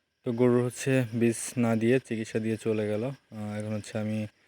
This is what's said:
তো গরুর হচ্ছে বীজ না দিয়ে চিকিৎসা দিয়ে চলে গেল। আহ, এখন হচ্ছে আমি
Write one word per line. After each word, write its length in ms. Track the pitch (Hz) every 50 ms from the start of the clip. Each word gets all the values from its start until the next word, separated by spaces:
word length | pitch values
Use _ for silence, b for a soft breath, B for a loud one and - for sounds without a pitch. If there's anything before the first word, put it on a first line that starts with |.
| _ _ _ _ _
তো 80 | 127 117
গরুর 300 | 117 127 123 120 123 123
হচ্ছে 400 | 123 - - - 135 135 131 123 107 117
বীজ 240 | 117 117 117 113 - - - - 127
না 180 | 120 113 113
দিয়ে 200 | 110 113 113 127 135
চিকিৎসা 400 | - - 120 110 110 - - 113
দিয়ে 180 | 107 110 110
চলে 280 | 107 - 113 110 107 107
গেল। 180 | 104 107 107 117
আহ, 500 | 135 139 - _ _ 110 110 107 104 104 107
এখন 140 | 107 107 110
হচ্ছে 240 | 104 - - - 110
আমি 280 | 107 107 107 110 107 107 b b b